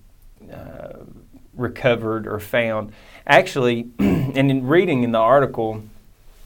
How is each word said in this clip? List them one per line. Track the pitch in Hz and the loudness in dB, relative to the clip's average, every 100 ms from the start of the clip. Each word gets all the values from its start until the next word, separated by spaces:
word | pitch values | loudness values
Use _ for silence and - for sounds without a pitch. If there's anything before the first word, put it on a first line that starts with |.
| - _ - - 214 | -20 _ -20 -20 -20
uh, | - - - - - - - - - - - | -18 -18 -16 -16 -18 -20 -20 -20 -20 -18 -8
recovered | 123 - 131 113 110 110 104 | -8 -2 0 0 -2 -4 -6
or | 104 | -8
found. | - 123 117 107 107 - - - - | -4 -4 -2 -4 -8 -14 -20 -10 2
Actually, | 160 185 143 123 117 117 | 4 4 0 0 0 -4
<clears throat> | - | -2
and | - 151 135 131 139 | 0 0 0 0 2
in | 135 127 | 0 2
reading | 170 185 131 | 2 4 0
in | 120 | 0
the | 113 | 2
article, | 113 139 131 - 110 107 107 - - _ - - | 4 4 4 -2 -6 -6 -14 -20 -20 _ -20 -20